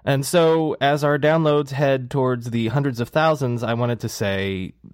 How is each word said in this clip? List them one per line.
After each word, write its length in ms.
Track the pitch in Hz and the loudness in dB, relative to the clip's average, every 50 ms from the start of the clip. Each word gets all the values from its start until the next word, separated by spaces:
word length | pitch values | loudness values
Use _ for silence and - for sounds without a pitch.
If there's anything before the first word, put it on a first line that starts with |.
| - | -4
And 200 | 143 143 135 139 | -2 -2 -2 -2
so, 520 | - - 175 165 160 165 165 160 156 - - | 0 2 4 4 4 4 2 2 0 -2 0
as 220 | 135 139 147 151 147 | 0 0 2 2 2
our 160 | 147 147 147 | 0 0 2
downloads 520 | 135 151 160 165 160 151 147 147 143 135 | 2 2 2 2 2 2 2 2 0 -2
head 380 | 135 131 151 139 135 131 127 123 | -2 0 0 2 0 0 -2 -4
towards 440 | - 139 131 127 127 120 117 120 117 | -2 0 0 0 0 -2 -4 -4 -2
the 160 | 117 113 110 | -2 -2 0
hundreds 320 | 107 143 139 143 120 113 | 0 0 0 -2 -2 -4
of 80 | 120 - | -4 -2
thousands, 560 | - 156 156 160 156 135 139 123 120 117 120 | 0 2 2 2 2 0 0 -2 -2 -2 -2
I 100 | 110 117 | -2 -2
wanted 240 | 117 123 120 120 113 | -2 -2 -2 -2 -4
to 100 | - 113 | -6 -6
say 680 | - - 113 101 98 95 98 98 98 92 95 - - _ - - | -6 -4 -2 -2 -2 -2 -2 -2 -4 -6 -6 -8 -12 _ -20 -20